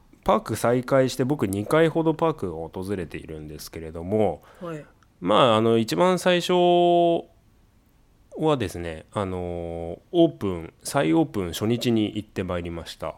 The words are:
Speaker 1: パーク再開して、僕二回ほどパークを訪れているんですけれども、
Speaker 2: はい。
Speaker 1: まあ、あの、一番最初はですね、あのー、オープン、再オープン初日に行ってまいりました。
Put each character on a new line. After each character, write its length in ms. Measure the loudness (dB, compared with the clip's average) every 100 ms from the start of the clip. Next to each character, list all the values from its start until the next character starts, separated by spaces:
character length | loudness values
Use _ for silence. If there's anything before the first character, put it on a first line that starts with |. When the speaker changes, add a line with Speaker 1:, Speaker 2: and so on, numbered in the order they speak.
| _ _
Speaker 1:
パ 120 | 0 0
ー 20 |
ク 140 | 0 -2
再 280 | 2 2 2
開 240 | 2 2
し 80 | 0
て、 80 | -2
僕 220 | 0 -2
二 180 | -2 0
回 240 | 2 4
ほ 140 | 2
ど 100 | 0
パ 160 | 0 -2
ー 40 | -2
ク 200 | -6 -8
を 160 | -10
訪 220 | -10 -6 -6
れ 120 | -6
て 100 | -10
い 100 | -12
る 140 | -14
ん 80 | -14
で 100 | -14
す 100 | -14
け 120 | -12
れ 100 | -12
ど 120 | -10
も、 400 | -2 2 2 0 -10 -16
Speaker 2:
は 120 | -12
い。 120 | -12 -16 _ _ _
Speaker 1:
ま 160 | 2 4 6 6
あ、 20 |
あ 40 |
の、 160 | 4 2
一 200 | 2 2
番 220 | 2 2
最 200 | 2 0
初 140 | 2 4 4 4 4 4 4 0 -4 _ _ _ _ _ _ _ _ _ _ -4
は 180 | 0 0
で 140 | -2
す 100 | -6
ね、 280 | -8 -10 -8
あ 140 | -6 -4
の 120 | -4 -6 -6 -8 -8 -8 -12
ー、 40 | _
オ 140 | 4 4
ー 20 |
プ 180 | 2 -4
ン、 260 | -4 -8 -14
再 300 | -6 -2 0
オ 100 | 2
ー 20 | 0
プ 160 | -2
ン 100 | -6
初 160 | -4 -2
日 240 | 0 0
に 220 | 0 0 -4
行 100 | -8
っ 20 |
て 180 | -8 -4
ま 120 | -6
い 60 |
り 60 | -6
ま 160 | -10 -12
し 100 | -12
た。 200 | -12